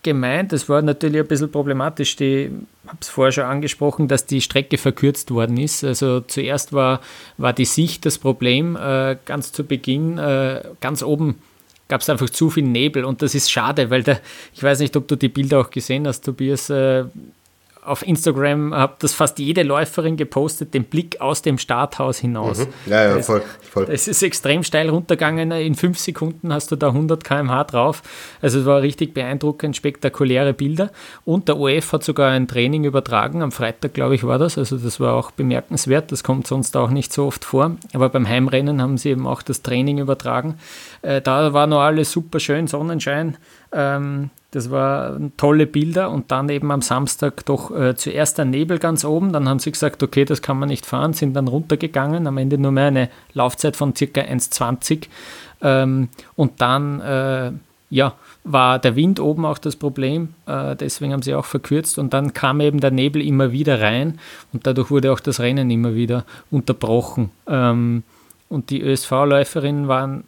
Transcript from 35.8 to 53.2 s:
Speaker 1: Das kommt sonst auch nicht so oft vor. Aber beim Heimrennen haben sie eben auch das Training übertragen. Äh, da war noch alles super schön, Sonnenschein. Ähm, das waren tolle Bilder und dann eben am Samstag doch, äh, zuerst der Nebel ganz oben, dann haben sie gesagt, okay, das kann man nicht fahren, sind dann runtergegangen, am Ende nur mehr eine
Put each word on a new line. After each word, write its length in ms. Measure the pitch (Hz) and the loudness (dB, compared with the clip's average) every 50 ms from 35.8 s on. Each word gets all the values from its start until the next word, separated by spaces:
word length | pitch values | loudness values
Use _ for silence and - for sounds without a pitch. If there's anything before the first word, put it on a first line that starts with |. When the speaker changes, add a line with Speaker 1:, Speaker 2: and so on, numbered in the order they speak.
| - 131 131 156 160 - 143 | 0 2 2 2 2 -2 -8
Speaker 1:
Das 100 | - - | -4 -2
kommt 240 | - 131 135 - | -2 -2 -2 -2
sonst 300 | - 135 135 123 - - | -2 -2 -2 -2 0 0
auch 120 | 135 123 117 | 0 2 2
nicht 220 | 131 139 131 - | 2 0 -2 -2
so 140 | - - 143 | -2 -2 0
oft 180 | 143 - - - | -2 -2 -6 -8
vor. 320 | - - 131 143 165 170 170 - - | -2 2 2 2 2 0 -6 -12 -8
Aber 160 | - 131 131 | 0 0 2
beim 180 | 127 - 135 123 | 2 2 0 0
Heimrennen 560 | 104 117 127 131 135 135 131 143 147 147 139 | 2 2 2 2 2 2 2 2 2 0 0
haben 160 | 127 131 139 | 0 0 0
sie 120 | 120 - 147 | 0 0 0
eben 180 | 135 127 131 | 0 0 0
auch 140 | 127 120 - | -4 -4 -4
das 200 | - - 131 - | -4 -6 -6 -6
Training 360 | - 123 123 123 131 143 143 | -4 -2 0 0 2 0 0
übertragen. 600 | 143 139 135 135 131 - 131 120 123 135 160 156 160 - - - - - - - - | 0 0 -2 -2 -2 -2 -2 -2 -2 -2 -4 -8 -8 -14 -20 -20 -20 -20 -20 -18 -8
Äh, 180 | - 139 139 135 | -4 -2 -2 0
da 300 | 135 139 131 143 156 151 | 2 2 2 4 2 4
war 160 | 143 143 147 | 4 4 4
noch 140 | 151 151 147 | 4 4 4
alles 320 | 143 151 156 156 151 - - | 4 4 4 2 0 0 -2
super 260 | 180 156 165 - 156 | -4 -4 -2 -4 -4
schön, 280 | - - 143 156 165 | -2 0 0 0 0
Sonnenschein. 680 | - - 143 156 165 170 151 - 139 143 151 160 160 - - _ _ - - _ _ - | -2 -4 -4 -4 -4 -4 -4 -2 -2 -2 -2 -2 -4 -6 -8 _ _ -20 -20 _ _ -4
Ähm, 560 | 156 139 139 139 139 143 143 143 139 143 139 _ - _ _ | -2 0 0 0 -2 -4 -4 -4 -4 -6 -8 _ -18 _ _
das 180 | - 139 117 123 | -8 -6 -6 -2
waren 640 | 135 135 135 135 139 139 127 131 135 143 147 143 _ | -2 0 0 0 0 -2 -4 -6 -6 -6 -8 -8 _
tolle 300 | - - 147 151 156 151 | 0 4 4 6 6 4
Bilder 460 | 151 - 147 151 160 160 180 190 185 | 4 2 0 0 2 0 0 0 0
und 180 | 156 143 - - | -2 -4 -2 -2
dann 180 | 135 131 139 147 | -2 -2 0 -2
eben 200 | 147 143 147 147 | -2 -2 -2 0
am 140 | 143 139 135 | 0 0 0
Samstag 600 | - 123 131 139 127 - - 151 143 - - - | 0 0 0 0 -2 -2 -2 -2 -2 -2 -4 -2
doch, 280 | - 139 - - - - | -2 -2 -2 -2 -6 -2
äh, 200 | - 135 127 123 | 0 0 0 0
zuerst 420 | - - - - 147 151 147 - | -2 -4 -4 0 0 0 0 0
der 80 | - 147 | 0 0
Nebel 320 | 131 131 139 160 165 180 | 0 2 0 0 0 0
ganz 260 | 165 170 165 160 147 - | 0 0 0 0 0 0
oben, 300 | 151 151 165 190 196 170 | 0 0 2 2 0 0
dann 160 | 147 139 131 | 2 2 2
haben 80 | 139 | 0
sie 140 | 127 - 156 | 0 -2 -4
gesagt, 320 | 147 - - 143 - - - | -2 0 -2 -2 0 0 -2
okay, 220 | - - 139 139 | 2 4 2 4
das 180 | - 156 - - | 4 2 -2 -2
kann 160 | - 135 135 | -4 -2 -2
man 100 | 139 143 | -2 -2
nicht 160 | 139 - - | -4 -4 -6
fahren, 280 | - - 127 139 160 156 | -4 -2 -2 0 0 0
sind 200 | - 160 139 131 | 0 -2 0 0
dann 140 | 139 135 | 0 0
runtergegangen, 800 | 127 123 151 160 - 156 151 165 156 156 139 135 143 160 175 165 | 0 0 -2 0 0 -2 -2 -2 -2 -2 -2 0 0 0 -2 -2
am 100 | 143 135 | -2 -2
Ende 220 | 135 131 135 143 139 | 0 0 0 2 2
nur 120 | 139 139 | 2 2
mehr 140 | 135 131 139 | 4 4 4
eine 240 | 143 139 131 127 123 - - | 4 4 2 0 0 -4 -18